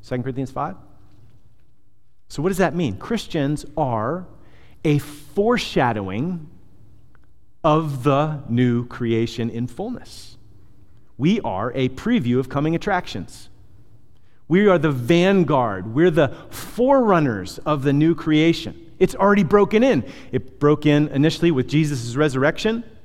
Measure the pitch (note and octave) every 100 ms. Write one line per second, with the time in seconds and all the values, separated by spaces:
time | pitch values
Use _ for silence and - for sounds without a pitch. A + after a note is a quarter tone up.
0 | - B2+ B2 C3 B2+ C3 D3 F#3+ - -
1 | - - - - - - - - - -
2 | - - - - D#3+ F#3+ F3+ E3+ D#3 F#2+
3 | - A#3 - E3+ C#3 D3 - - C#3+ A2+
4 | A2 F3 F3+ - - - - - D#3+ D3
5 | - - - - G#3 A#3+ - - B2+ G#2+
6 | G2 G2 D#3 F3+ D3+ - - - - -
7 | - - - - - - D#3+ D3+ D#3+ C#3
8 | B2+ C#3 D#3 D3+ B2 A#2 B2 A#2+ A#2+ -
9 | A#2+ A2+ A2+ - A#2 A#2 A#2+ - G#3 B3
10 | - - - - - - - - - -
11 | - - C#3+ A3 - F#2 A#2 B2+ B2+ C3
12 | G#3+ A#3+ A#2+ B2 C3 C#3 D3+ E3 G#3 F#3
13 | - G#2+ F2 - - - - - - -
14 | - - - - - F3 G#3 F3 D3+ C3+
15 | A#2+ E3+ F3+ G3 D#3 D3 A#2+ F#2+ F#2 A#2
16 | F3+ D#3+ C#3 - - - - - B3+ C#4
17 | A#3 F3+ D3 G#2 F#2 - - D3+ C#3 C#3+
18 | D#3+ E3+ - D3+ D#3+ E3 - - - -
19 | F#3 - G3 G#3 F3+ G#3 G3+ G#3+ C4 F3+
20 | A2 - - B2+ - - D3 D3+ D3+ D3
21 | D3 C#3 D3+ D#3 E3+ C#3 B2 D3 D3+ C#3+
22 | A#2 A#2+ D3+ C3 C#3 E3 G#3+ A3+ A#3 -